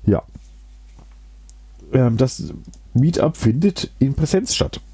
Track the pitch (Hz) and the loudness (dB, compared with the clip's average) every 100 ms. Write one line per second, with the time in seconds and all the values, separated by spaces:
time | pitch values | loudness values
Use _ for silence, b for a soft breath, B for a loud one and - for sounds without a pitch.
0 | - 98 - - - - - - - - | 2 0 -2 -20 -20 -20 -20 -20 -20 -20
1 | - - - - - - - - - 131 | -20 -20 -20 -20 -20 -20 -20 -20 -2 2
2 | 120 113 131 - - - - - - 117 | 2 2 0 -2 -12 -12 -18 -20 -4 0
3 | 147 170 160 - 110 123 196 - - - | 2 2 -2 0 0 2 0 -2 -12 -2
4 | 135 139 156 190 - - 139 - - | -2 0 0 0 0 -4 -4 -6 -18